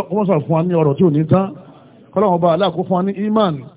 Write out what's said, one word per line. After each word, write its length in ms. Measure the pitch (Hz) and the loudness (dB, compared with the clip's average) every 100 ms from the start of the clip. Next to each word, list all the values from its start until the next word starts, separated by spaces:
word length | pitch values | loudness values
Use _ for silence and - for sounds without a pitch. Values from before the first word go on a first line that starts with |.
kó 100 | 196 | -4
mọ̀ 120 | 196 196 | -2 0
sọ 140 | 165 | 0
fún 160 | 131 160 | 0 -2
wa 60 | |
ní 120 | 175 | 0
ọrọ̀ 220 | 170 156 139 | 0 2 2
tí 80 | |
ò 60 | 185 | 2
ní 140 | 147 | 2
tán. 280 | 156 185 196 - - - - - - | 2 0 0 -8 -20 -20 -20 -20 -8
Kọ́lọ́run 260 | - 208 | 0 0
ọba 180 | 175 170 | 2 2
Allah 200 | 165 190 | 2 0
kó 100 | 170 | -2
fún 140 | 185 185 | -2 -2
wa 60 | |
ní 100 | 190 | -2
Iman 420 | 196 208 214 202 143 127 | -4 -2 0 0 -2 -10